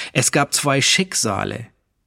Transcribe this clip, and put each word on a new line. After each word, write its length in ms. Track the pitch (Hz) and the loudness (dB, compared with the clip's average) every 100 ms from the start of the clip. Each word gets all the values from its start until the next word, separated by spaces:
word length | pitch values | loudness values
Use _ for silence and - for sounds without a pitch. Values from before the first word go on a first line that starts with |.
| - | -4
Es 180 | 139 - | 0 2
gab 220 | 151 143 | 2 0
zwei 260 | - 147 135 | 0 0 2
Schicksale, 880 | - - 185 - 113 98 50 - 113 _ _ _ | 2 2 0 -2 -2 -2 -4 -6 -12 _ _ _